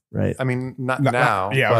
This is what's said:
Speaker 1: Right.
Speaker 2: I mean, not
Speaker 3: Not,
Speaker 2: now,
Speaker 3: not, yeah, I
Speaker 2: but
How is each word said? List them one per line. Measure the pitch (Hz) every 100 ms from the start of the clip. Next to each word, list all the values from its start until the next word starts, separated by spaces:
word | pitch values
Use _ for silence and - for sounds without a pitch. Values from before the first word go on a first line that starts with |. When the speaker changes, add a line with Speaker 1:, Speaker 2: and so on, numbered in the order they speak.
| _
Speaker 1:
Right. | 104 98 92
Speaker 2:
I |
mean, | 131 127 127 131
not | 127 131
Speaker 3:
Not, | 131
Speaker 2:
now, | 120 127 98 98
Speaker 3:
not, | 135
yeah, |
I |
Speaker 2:
but | 113